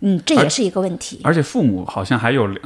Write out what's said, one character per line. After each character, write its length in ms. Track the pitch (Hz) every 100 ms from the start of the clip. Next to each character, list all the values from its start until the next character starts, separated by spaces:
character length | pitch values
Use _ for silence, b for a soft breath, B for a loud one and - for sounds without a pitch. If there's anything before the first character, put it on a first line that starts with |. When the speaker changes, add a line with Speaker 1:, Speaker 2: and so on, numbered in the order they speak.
Speaker 1:
嗯， 200 | 196 180 -
这 80 |
也 140 | 285 151
是 120 | 269
一 40 | 196
个 120 | 190
问 180 | 190 165
题。 220 | - -
Speaker 2:
而， 80 | 143
而 40 |
且 60 | 165
父 220 | 139 254
母 220 | 135 92
好 200 | 90 98
像 140 | 95 120
还 140 | 117
有 160 | 135 101
两， 120 | 98